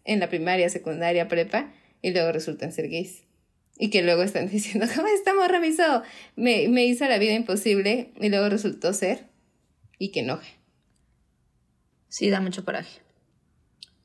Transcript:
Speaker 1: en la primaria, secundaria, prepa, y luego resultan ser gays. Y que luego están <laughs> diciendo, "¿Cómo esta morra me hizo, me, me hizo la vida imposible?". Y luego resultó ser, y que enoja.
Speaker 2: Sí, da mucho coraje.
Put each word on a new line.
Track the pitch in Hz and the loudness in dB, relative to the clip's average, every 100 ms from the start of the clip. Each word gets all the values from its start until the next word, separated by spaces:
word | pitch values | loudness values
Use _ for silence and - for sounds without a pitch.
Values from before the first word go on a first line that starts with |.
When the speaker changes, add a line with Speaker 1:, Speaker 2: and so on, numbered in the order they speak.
Speaker 1:
en | - 208 | -4 -2
la | 175 | 0
primaria, | 175 170 185 175 | -2 0 2 0
secundaria, | 175 160 160 170 175 170 | 0 -6 -4 0 0 0
prepa, | 170 170 214 285 - _ _ | 0 0 -2 -4 -12 _ _
y | 185 | -2
luego | 180 165 | 0 0
resultan | 160 170 156 165 | 0 -4 -8 -8
ser | 165 151 | -6 -6
gays. | 165 185 - _ _ _ _ _ - | -6 -8 -12 _ _ _ _ _ -6
Y | 214 | 0
que | 202 | 2
luego | 175 170 | 4 4
están | 190 - 190 | 2 0 -2
<laughs> | |
diciendo, | 208 - 214 233 | -2 -2 -2 -2
"¿Cómo | 277 415 | 0 0
esta | 403 392 | 2 2
morra | 392 359 359 | 2 4 2
me | 320 | 2
hizo, | 311 330 247 - - - - | 2 2 2 -2 -14 -18 -2
me, | 240 214 160 | 2 2 4
me | 247 247 | 4 4
hizo | 240 196 | 2 2
la | 220 | 2
vida | 214 | 2
imposible?". | 220 240 - 226 196 196 247 240 - | 0 0 0 2 2 2 0 -4 -4
Y | 208 | 0
luego | 202 208 | 2 2
resultó | 208 202 - 170 | 0 -2 -2 -2
ser, | 196 185 - - _ _ _ _ _ _ _ | 0 -2 -2 -8 _ _ _ _ _ _ _
y | 196 | -6
que | 165 | -4
enoja. | 123 160 - - _ _ _ _ _ _ _ _ _ _ _ _ _ _ _ | -4 -6 -8 -20 _ _ _ _ _ _ _ _ _ _ _ _ _ _ _
Speaker 2:
Sí, | - 202 | -2 0
da | 190 | 2
mucho | 190 185 180 | 0 -6 -8
coraje. | - - - _ _ _ _ _ _ _ _ - _ | -8 -10 -18 _ _ _ _ _ _ _ _ -20 _